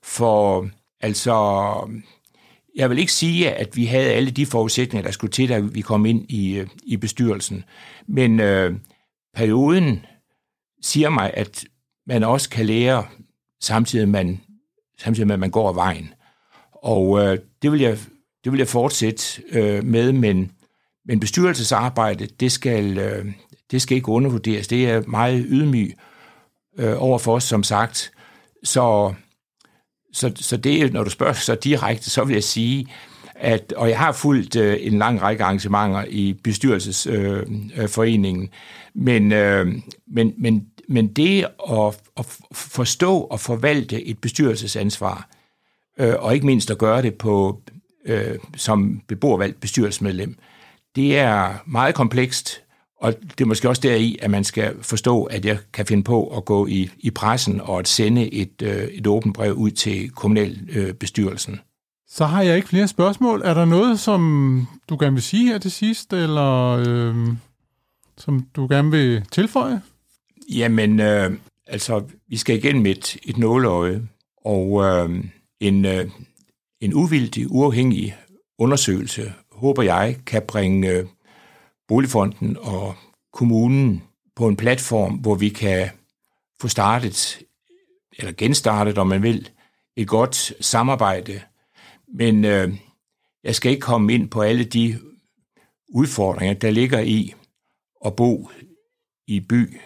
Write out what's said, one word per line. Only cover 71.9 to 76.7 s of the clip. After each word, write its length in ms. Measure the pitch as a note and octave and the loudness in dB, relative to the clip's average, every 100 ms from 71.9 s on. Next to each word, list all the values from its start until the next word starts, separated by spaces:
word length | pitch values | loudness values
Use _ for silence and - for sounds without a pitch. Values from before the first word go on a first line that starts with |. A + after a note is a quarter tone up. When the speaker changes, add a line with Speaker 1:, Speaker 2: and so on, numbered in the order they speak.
| A2 - - _ | -4 -4 -18 _
Speaker 1:
vi 100 | A2 | -6
skal 180 | - A2+ | 0 0
igennem 300 | C3 C#3 G#2 | 2 2 2
et, 320 | F#2+ - - | 0 -6 -12
et 140 | - A2 | -8 -2
nåleøje, 640 | A2+ A#2+ B2 F2 F2+ G2 A2+ _ _ _ A2 | 2 2 2 2 0 -2 -8 _ _ _ -4
og, 380 | G2+ F#2+ G2+ | -2 2 2
øh, 400 | G2 F2+ F2 F2 F2+ - _ _ | 4 2 0 -4 -8 -14 _ _
en, 260 | G#2 G2 G2 | 2 4 2
øh, 240 | F#2 F#2 - - _ _ _ _ | 0 -4 -10 -20 _ _ _ _